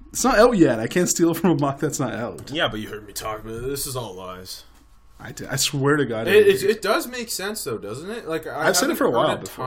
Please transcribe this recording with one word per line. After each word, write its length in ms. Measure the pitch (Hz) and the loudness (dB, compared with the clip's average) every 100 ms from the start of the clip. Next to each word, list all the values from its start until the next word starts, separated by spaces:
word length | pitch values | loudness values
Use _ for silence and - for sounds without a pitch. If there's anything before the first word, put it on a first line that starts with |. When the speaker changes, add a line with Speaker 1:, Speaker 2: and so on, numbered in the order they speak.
| - | -12
Speaker 1:
It's 140 | - | 0
not 160 | 254 214 | 2 6
out 180 | 240 208 | 6 8
yet. 220 | 143 113 | 4 4
I 80 | 113 | 0
can't 200 | 180 175 | 0 0
steal 260 | - 170 165 | 2 2 4
from 160 | 170 | 2
a 40 | 143 | 2
mock 240 | 143 139 | 0 -2
that's 200 | 147 147 | -4 -2
not 140 | 123 | -4
out. 360 | 107 117 85 - | -4 -8 -10 -8
Speaker 2:
Yeah, 180 | 151 139 | -4 -4
but 120 | 107 | -4
you 100 | 101 | -10
heard 160 | 104 104 | -12 -12
me 80 | |
talk 280 | - 110 110 | -10 -8 -10
about 120 | 110 | -10
it. 80 | 117 | -8
This 240 | 131 139 143 | -6 -6 -6
is 100 | 127 | -8
all 180 | 110 92 | -8 -10
lies. 480 | 92 92 92 - - - _ - - - | -12 -12 -14 -16 -18 -20 _ -20 -20 -18
Speaker 1:
I 120 | - | -16
did. 140 | - - | -12 -6
I 80 | 131 | -2
swear 420 | - 143 139 151 | -2 2 2 4
to 80 | 120 | 2
God, 220 | 110 175 | -2 4
I 40 | |
Speaker 2:
It, 160 | 208 196 | 8 8
it, 120 | 190 | 6
Speaker 1:
did. 80 | 196 | 2
Speaker 2:
it 100 | 220 | 0
does 260 | 190 294 240 | 0 -2 -2
make 220 | 247 226 | -8 -8
sense, 340 | - 196 220 | -6 -6 -6
though, 140 | 139 104 | -6 -8
doesn't 320 | 98 123 185 | -8 -10 -10
it? 180 | 226 156 | -10 -6
Like, 200 | 160 156 | -6 -6
I 200 | 135 180 | 0 2
Speaker 1:
I've 80 | - | 4
said 100 | 285 | 2
it 40 | |
Speaker 2:
haven't 40 | 285 | 2
Speaker 1:
for 80 | 233 | 2
a 40 | |
Speaker 2:
run 120 | 120 151 | 4 2
Speaker 1:
while 60 | |
Speaker 2:
a 20 | - | 0
ton 60 | |
Speaker 1:
before. 220 | - - | -6 -8